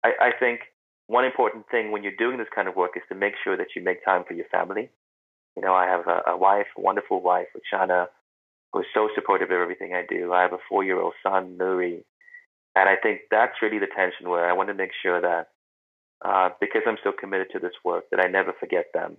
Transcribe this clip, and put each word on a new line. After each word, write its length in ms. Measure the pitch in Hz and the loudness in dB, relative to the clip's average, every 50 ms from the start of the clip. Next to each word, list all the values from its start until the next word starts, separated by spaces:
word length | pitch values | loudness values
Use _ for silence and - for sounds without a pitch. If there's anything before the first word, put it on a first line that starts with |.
| - | 2
I, 80 | 117 117 - | 2 2 4
I 100 | - 123 120 - | 2 2 2 2
think 240 | 131 123 120 117 - - _ _ _ _ _ _ _ _ | 0 -2 -2 -2 -10 -18 _ _ _ _ _ _ _ _
one 180 | 107 120 127 | 0 2 2
important 440 | 127 127 - 127 107 - 113 107 _ | 2 2 2 0 0 0 -4 -10 _
thing 220 | - 120 110 107 | -2 -2 -2 0
when 120 | 107 104 101 | -4 -4 -4
you're 120 | 101 95 95 | -6 -4 -2
doing 200 | 113 120 127 127 | -2 -2 -2 -4
this 100 | 113 - - | -8 -8 -4
kind 140 | - 98 92 | -4 -4 -2
of 80 | 90 | 0
work 160 | 95 90 90 - | 0 -2 -2 -2
is 80 | 90 - _ | -8 -12 _
to 60 | 95 | -6
make 180 | 95 98 101 101 - - | -2 -2 -2 -2 -4 -4
sure 120 | 98 95 | -4 -2
that 120 | 92 92 - - | -2 -4 -6 -8
you 80 | 92 90 | -6 -2
make 200 | 92 92 90 - | -2 -2 -2 0
time 200 | - 95 92 90 - | 0 0 0 0 -4
for 60 | 85 | -8
your 140 | 85 85 - | -10 -8 -2
family. 420 | - 87 87 87 95 101 117 127 _ _ _ _ _ _ _ _ _ _ _ _ _ | -2 -2 -2 -2 -4 -6 -6 -8 _ _ _ _ _ _ _ _ _ _ _ _ _
You 60 | - | -6
know, 120 | - 95 92 | 0 2 4
I 120 | 92 90 | 4 4
have 220 | 90 92 87 85 87 | 4 2 0 2 0
a, 240 | 87 87 - - | 0 0 2 0
a 60 | 87 90 | 0 4
wife, 300 | 92 98 98 104 104 - - - | 4 4 4 4 2 -2 -6 -2
a 40 | |
wonderful 400 | 92 95 95 101 98 - 104 92 | -2 0 0 0 -2 -2 -4 0
wife, 260 | 87 90 90 90 87 - _ | 2 2 2 2 0 -4 _
Luciana, 540 | - - - - 98 95 90 90 90 87 87 _ _ _ _ _ _ _ _ _ _ _ _ - | -16 -10 -6 0 0 2 2 2 2 2 0 _ _ _ _ _ _ _ _ _ _ _ _ -6
who 60 | - | -6
is 60 | 92 - - | -4 0 0
so 160 | 110 107 107 - | 0 0 2 0
supportive 380 | - - - 98 95 92 90 | -4 0 2 2 2 2 0
of 100 | 92 90 | 0 0
everything 320 | 90 87 90 - 95 87 90 | 0 -2 -4 -8 -8 -6 -4
I 120 | 90 90 90 | -6 -4 -4
do. 240 | 90 90 87 87 90 | -4 -4 -2 0 4
I 80 | 90 | 4
have 120 | 90 92 90 | 4 4 2
a 40 | 90 - - | -4 -8 -2
four-year-old 460 | 95 98 95 95 92 90 90 87 87 - | -2 0 0 2 0 0 0 -2 -4 -4
son, 360 | - 98 98 95 92 92 90 90 | -4 0 0 0 -2 -2 -6 -4
Nuri. 460 | 92 92 95 92 90 90 87 82 - _ _ _ _ - - - _ _ _ _ _ _ _ | -2 -2 0 0 -2 -2 -4 -8 -12 _ _ _ _ -20 -20 -20 _ _ _ _ _ _ _
And 140 | 95 95 95 | 4 6 6
I 80 | 95 | 4
think 260 | 92 - 110 107 107 - _ | 4 2 0 -2 -2 -4 _
that's 320 | - 107 117 - - - | 4 4 4 2 2 -2
really 180 | - 107 110 107 | -2 -2 0 0
the 80 | 98 95 - | -4 -4 0
tension 360 | - 95 92 87 - - 90 | 0 -2 -2 -2 -6 -6 -2
where 200 | 90 87 85 87 | 0 0 2 2
I 40 | 90 | 2
want 160 | 90 98 101 | 2 0 -2
to 40 | 101 | -2
make 180 | 98 95 95 - - - | -4 -4 -6 -6 -4 -2
sure 160 | 92 87 87 | 0 0 2
that, 300 | 87 87 85 85 80 _ _ _ _ _ _ _ _ _ _ _ _ _ _ _ - | 2 2 0 0 -2 _ _ _ _ _ _ _ _ _ _ _ _ _ _ _ -2
uh, 260 | 92 95 95 92 90 87 - | 2 4 4 4 2 2 -2
because 220 | - 101 - 110 107 113 | -6 0 0 0 0 0
I'm 100 | 110 104 - | -2 0 -2
so 80 | 101 | -4
committed 360 | 95 - - 98 98 95 95 95 | -4 -4 -8 -4 -4 -4 -4 -4
to 80 | - 95 | -6 -6
this 140 | 85 90 - - _ | -6 -6 -8 -6 _
work, 260 | 92 87 85 - _ | -4 -4 -4 -4 _
that 100 | - 92 | 2 2
I 60 | 92 90 | 2 4
never 260 | 92 95 95 90 90 - | 4 0 0 0 -4 -8
forget 300 | - - - 90 87 - - | -6 -2 -2 -2 -2 -2 -4
them. 240 | 82 82 - - | -6 -6 -6 -12